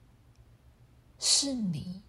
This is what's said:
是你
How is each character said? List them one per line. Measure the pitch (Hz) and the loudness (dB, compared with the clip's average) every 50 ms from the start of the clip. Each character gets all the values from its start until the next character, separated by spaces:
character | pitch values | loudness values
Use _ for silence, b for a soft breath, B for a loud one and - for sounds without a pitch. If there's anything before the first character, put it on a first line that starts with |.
| - - - - - - - - - - - - - - - - - - - - - - - - | -20 -20 -20 -20 -20 -20 -20 -20 -20 -20 -20 -20 -20 -20 -20 -20 -20 -20 -20 -20 -20 -20 -12 -4
是 | - - - - 285 277 262 | 2 2 4 4 4 2 0
你 | 247 214 180 156 147 - 185 185 190 - | 0 0 -2 -2 -2 -4 -8 -10 -12 -14